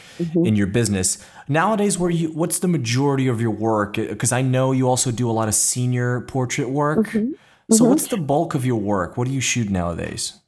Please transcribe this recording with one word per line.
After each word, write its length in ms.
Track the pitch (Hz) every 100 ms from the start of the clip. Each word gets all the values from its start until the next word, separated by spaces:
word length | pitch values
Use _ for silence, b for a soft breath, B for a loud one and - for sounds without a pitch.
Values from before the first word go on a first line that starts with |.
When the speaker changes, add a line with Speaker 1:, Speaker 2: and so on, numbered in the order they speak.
| B B
Speaker 1:
Mm-hmm. 260 | 170 165 170
Speaker 2:
in 100 | 104
your 120 | 98
business. 500 | 113 107 98 92 - B B -
Nowadays, 500 | 151 190 214 208 170
where 120 | 175
you, 180 | 170 160
what's 280 | 151 175 -
the 80 | 185
majority 600 | 160 117 123 143 135 131
of 120 | 113
your 120 | 117
work? 460 | 101 113 107 101 113
Uh, 160 | 107 104
'cause 160 | 117
I 80 | 123
know 300 | 131 127 131
you 140 | 131 127
also 220 | 123 131
do 180 | 113 120
a 40 |
lot 140 | 110 110
of 80 | -
senior 680 | - 127 123 123 123 123
portrait 480 | 120 135 123 - 127
work. 380 | 143 147 160 214
Speaker 1:
Mm-hmm. 240 | 226 240 370 b b -
Speaker 2:
So 120 | 220
Speaker 1:
Mm-hmm. 60 | 233
Speaker 2:
what's 180 | 311 -
the 100 | 214
bulk 380 | 135 143 165 143
of 100 | 127
your 140 | 117
work? 360 | 101 101 85 -
What 120 | 127
do 60 |
you 80 | 135
shoot 280 | 120 123 104
nowadays? 640 | 95 87 82 82 - - -